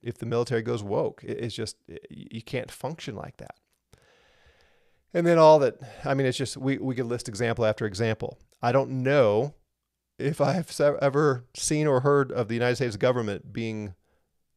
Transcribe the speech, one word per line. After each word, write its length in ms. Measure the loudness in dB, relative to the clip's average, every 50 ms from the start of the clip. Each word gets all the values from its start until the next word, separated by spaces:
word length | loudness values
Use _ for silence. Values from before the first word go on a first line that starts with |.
if 180 | -12 -12 -10 -8
the 80 | -6
military 360 | -4 -2 -2 -2 0 -2 -2
goes 200 | -2 -2 -4 -4
woke. 400 | -4 -4 -2 -2 -2 -2 -6 -8 -12
It, 140 | -10 -8 -8
it's 160 | -8 -8 -8
just, 200 | -8 -10 -10 -12 _ _ -20
y-, 100 | -20 -18 -18 -18
you 340 | -20 -20 -18 -14 -14 -14
can't 280 | -12 -8 -8 -8 -8 -10
function 460 | -14 -12 -10 -10 -10 -10 -12 -12 -12
like 220 | -12 -14 -16 -18 -20
that. 180 | -20 -20 -20 _ _ _ _ _ _ _ _ _ _ _ _ _ _ _ _ _ _ _ _ _ _ _ _ _ _ _ _ _ _ _
And 140 | -2 0 2
then 120 | 4 6 8
all 200 | 10 10 8 8
that, 160 | 6 2 -2 -4 -18 -20 -16 -8 -4
I 100 | -2 0
mean, 120 | 0 0
it's 120 | 0 0 -2
just, 180 | -4 -6 -6
we, 220 | -6 -4 -4 -2 -2
we 160 | -4 -4 -4
could 120 | -4 -4
list 220 | -4 -4 -6 -6 -10
example 360 | -6 -4 -2 -2 0 0 0
after 200 | 0 0 0 -4
example. 520 | -6 -2 -2 -2 -2 -2 -2 -6 -10 -10 _ _ _ _ -4
I 80 | -2 2
don't 300 | 2 2 0 0 -4 -2
know 520 | 0 2 4 6 6 6 4 2 0 -2 -6 _ _ _ _ _ _ _ _ _ _ _ _ -6
if 220 | -4 -4 0 0
I 120 | 0 0
have 200 | 0 -2 -4 -6
se-, 240 | -2 2 2 2 2 2
ever 440 | 0 2 2 4 2 2 2 0 -4 _ -12
seen 300 | -6 -4 -2 0 2 2
or 140 | 2 2 2
heard 320 | 4 4 4 4 2 0
of 160 | -2 -4 -2 -2
the 60 | -2
United 220 | 0 0 0 0
States 200 | 0 -2 -4 -2
government 560 | 0 2 2 2 2 0 -4 -6 -6 -10 -12
being 420 | -10 -8 -6 -6 -6 -6 -8 -10 -12 _ _ _ _ _ _ _ _ _ _ _ _